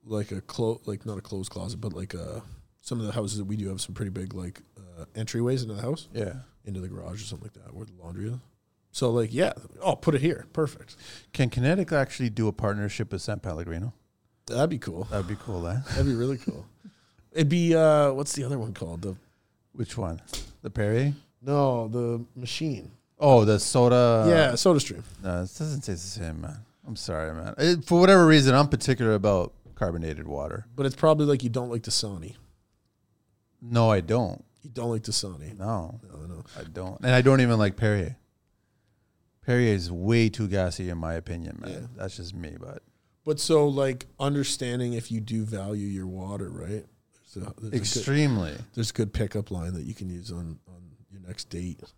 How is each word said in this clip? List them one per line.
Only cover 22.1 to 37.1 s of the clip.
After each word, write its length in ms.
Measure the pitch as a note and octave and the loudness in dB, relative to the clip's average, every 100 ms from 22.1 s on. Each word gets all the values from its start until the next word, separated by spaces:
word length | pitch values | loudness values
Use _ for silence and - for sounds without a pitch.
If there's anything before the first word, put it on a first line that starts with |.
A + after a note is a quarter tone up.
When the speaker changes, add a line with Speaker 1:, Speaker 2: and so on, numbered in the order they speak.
| A#2 A#2+ | -2 -6
Speaker 1:
machine. 560 | - B2 - D#3+ A#2 F#2 - _ _ | -12 -10 -4 -4 -6 -10 -20 _ _
Speaker 2:
Oh, 240 | D3 B2+ | 8 10
the 140 | G#2+ G#2 | 10 4
soda. 640 | - C3 B2 B2 A#2+ A2+ A2 | 4 4 6 8 6 6 6
Speaker 1:
Yeah, 240 | E3+ C#3+ | 6 6
SodaStream. 500 | A#2+ F#3+ D#3 - F2 - - | 4 6 4 2 -8 -14 -10
Speaker 2:
No, 200 | F#2+ F2 | -4 -4
it 80 | F#2 - | -4 -6
doesn't 220 | D#3 C#3+ | -6 -6
taste 200 | B2 F2 F#2 G2 | -6 -8 -8 -8
the 80 | |
same, 160 | E2 D#2 | -8 -8
man. 160 | D#2+ D#2 A2 _ - | -10 -12 -18 _ -14
I'm 100 | A2 | -12
sorry, 380 | - E2 D#2+ | -8 -6 -6
man. 200 | D#2+ F#2 - | -8 -10 0
It, 260 | D#3 F3 | 2 2
for 160 | - F3 | 4 6
whatever 260 | F#3 F#3+ E3 | 10 10 10
reason, 280 | D#3 C3+ | 10 8
I'm 140 | C3 D3 | 6 4
particular 440 | A2+ - B2+ A#2 | 2 0 2 4
about 400 | G#2+ G#2 G2 F2 - - | 4 4 4 2 -6 -20
carbonated 520 | - F#2 E2+ E2 D2+ D#2 | -6 -4 -2 -6 -8 -8
water. 380 | C#2 D2+ - - | -8 -8 -8 -12
Speaker 1:
But 120 | - C#3 | -6 -4
it's 100 | - | 2
probably, 300 | D#3+ D3+ D3 | 4 4 4
like, 160 | C#3+ | 2
you 80 | B2 | 0
don't 180 | A#2 B2 | -4 -4
like 120 | A#2 | -6
Dasani. 520 | A2 G#2 A2 F#2+ E2+ - _ _ _ _ _ _ _ _ _ _ _ _ | -2 -4 -2 -8 -12 -16 _ _ _ _ _ _ _ _ _ _ _ _
Speaker 2:
No, 300 | A#2+ A#2 A2+ | -2 4 6
I 100 | G#2 | 4
don't. 420 | E2 G#2+ G2+ F#2 - _ | 4 0 0 -4 -14 _
Speaker 1:
You 80 | D3+ | -16
don't 200 | A#2+ A#2+ | -8 -4
like 120 | A2+ | -4
Dasani? 540 | A2 - G2+ E2 D2 G2+ | -2 -4 -4 -10 -14 -10
Speaker 2:
No. 440 | G2 A2 D#2+ A2+ - | -6 -6 -6 -14 -18
Speaker 1:
No, 160 | - D#2 | -16 -14
no. 180 | E2+ - - | -14 -16 -16
Speaker 2:
I 60 | |
don't. 340 | D#2+ D#2+ F#2 G2 | -14 -10 -10 -4
And 100 | B2+ | 4